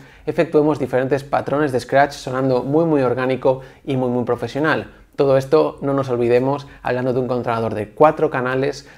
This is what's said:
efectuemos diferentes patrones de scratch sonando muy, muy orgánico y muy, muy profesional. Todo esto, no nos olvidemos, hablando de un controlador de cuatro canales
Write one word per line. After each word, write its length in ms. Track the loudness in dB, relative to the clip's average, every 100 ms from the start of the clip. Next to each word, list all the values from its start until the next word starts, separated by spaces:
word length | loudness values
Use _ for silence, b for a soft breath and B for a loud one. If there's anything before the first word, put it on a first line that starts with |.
| B B -4
efectuemos 540 | -2 2 2 2 0
diferentes 440 | -2 -2 0 -2
patrones 480 | -2 -4 -2 -2 0
de 80 | -2
scratch 340 | 0 2 2
sonando 500 | -2 -8 -2 0 0
muy, 220 | 0 0 2
muy 180 | 2
orgánico 580 | 2 0 -2 0 0 0 B B -6
y 120 | -2
muy, 120 | 0
muy 140 | -2 -2
profesional. 680 | -2 -4 -2 0 -2 -4 B -8 0
Todo 200 | 2 2
esto, 440 | 4 2 2 -2
no 120 | -2
nos 160 | -2 -2
olvidemos, 580 | 0 2 2 2 -2 B B
hablando 280 | -6 -2 -2
de 80 | -2
un 80 | -2
controlador 460 | -2 -2 -2 -2
de 160 | -4 -6
cuatro 400 | 2 2 4 -2
canales 580 | -2 -2 -2 -4 -6 B